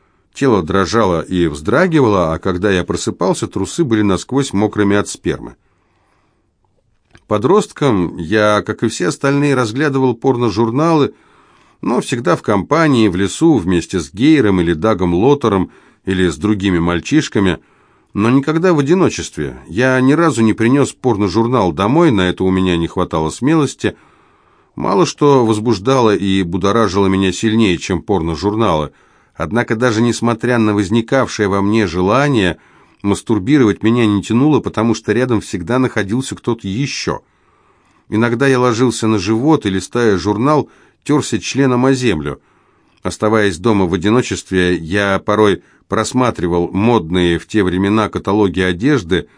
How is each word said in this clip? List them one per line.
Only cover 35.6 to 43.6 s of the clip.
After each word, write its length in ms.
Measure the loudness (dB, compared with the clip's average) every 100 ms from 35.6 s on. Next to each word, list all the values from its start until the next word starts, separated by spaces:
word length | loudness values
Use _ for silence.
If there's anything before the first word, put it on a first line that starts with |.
| -4 -2
находился 580 | -2 -2 -4 -4 -6 -8
кто-то 300 | -6 -6 -4
ещё. 560 | -4 -4 -6 -6 -8 _ _ _ _ _ _ _ _ -6
Иногда 380 | -2 0 0 0
я 120 | 2
ложился 480 | 2 2 0 0 0
на 120 | 0
живот 480 | 0 0 2 0 0
и, 40 |
листая 460 | -4 -4 0 2 2
журнал, 540 | 0 0 0 0 -2 _ _ _
тёрся 340 | -2 -2 0 -4
членом 460 | -4 -2 0 2
о 80 | 0
землю. 480 | 0 0 -2 -4 -10 _ _ _ _ _ _
Оставаясь 560 | -10 -4 0 2 0
дома 260 | 0